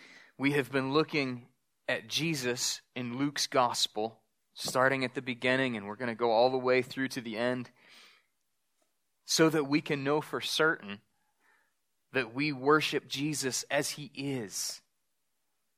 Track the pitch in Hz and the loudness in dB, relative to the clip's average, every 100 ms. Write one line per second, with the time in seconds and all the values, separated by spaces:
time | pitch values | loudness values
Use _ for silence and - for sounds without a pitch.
0 | - - - - 135 143 120 135 135 143 | -20 -20 -20 -4 0 2 0 -2 2 2
1 | 156 160 135 123 120 _ _ _ - 127 | 2 0 -2 -4 -10 _ _ _ -4 -4
2 | 113 135 160 151 123 120 - - - - | -4 -2 0 0 -2 -2 -2 -6 -8 -8
3 | 123 120 143 143 - 139 120 117 - - | -6 -4 -4 -2 0 2 2 2 -2 -2
4 | 110 - _ _ _ - - 131 131 135 | -4 -6 _ _ _ -10 -2 4 4 4
5 | 127 - 127 117 127 131 131 113 98 104 | -2 -4 -6 -2 2 2 2 -2 -6 -6
6 | 123 113 120 110 127 131 127 127 123 - | -6 0 2 6 4 4 4 2 2 -4
7 | 131 135 117 107 123 127 123 _ - - | -4 -6 -8 -2 -2 -2 -6 _ -20 -20
8 | - _ _ _ _ _ _ _ _ _ | -20 _ _ _ _ _ _ _ _ _
9 | _ _ - - 165 156 139 147 - 143 | _ _ -2 4 6 4 2 0 0 -2
10 | 139 151 147 127 - - 156 165 101 101 | 0 -2 -2 -6 -4 2 2 0 -6 -14
11 | _ _ _ _ _ _ _ _ _ _ | _ _ _ _ _ _ _ _ _ _
12 | _ 127 113 120 151 135 135 151 147 147 | _ -4 -2 -2 -4 -2 4 4 4 -2
13 | - 135 147 143 135 113 - 139 147 - | -4 -4 -4 -2 -2 -4 -2 -2 -2 -6
14 | 139 - 139 131 101 - - - _ _ | -12 -8 -6 -6 -6 -6 -8 -8 _ _
15 | _ _ _ _ _ _ _ | _ _ _ _ _ _ _